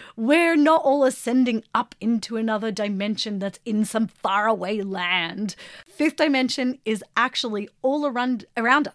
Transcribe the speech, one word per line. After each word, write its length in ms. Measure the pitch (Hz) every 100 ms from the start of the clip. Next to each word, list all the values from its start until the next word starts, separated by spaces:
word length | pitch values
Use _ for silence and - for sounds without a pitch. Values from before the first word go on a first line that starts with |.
| - -
We're 400 | 226 311 339 330
not 260 | 294 320
all 200 | - 285
ascending 640 | 262 254 - 254 247 226 - 220
up 180 | - -
into 380 | 220 233 - 226
another 340 | 226 214 220
dimension 680 | 202 208 196 202 214 220 202
that's 200 | 196 - -
in 180 | 214
some 240 | 214 220 226
faraway 720 | - - 196 214 214 180 214
land. 760 | 196 190 180 180 165 - 208 - - - -
Fifth 300 | - 302 -
dimension 640 | 311 269 254 - 254 254 -
is 180 | 214 - -
actually 500 | 247 - 247 208 208 -
all 240 | 262 294 294
around, 400 | 247 254 240 - -
around 320 | 233 277 302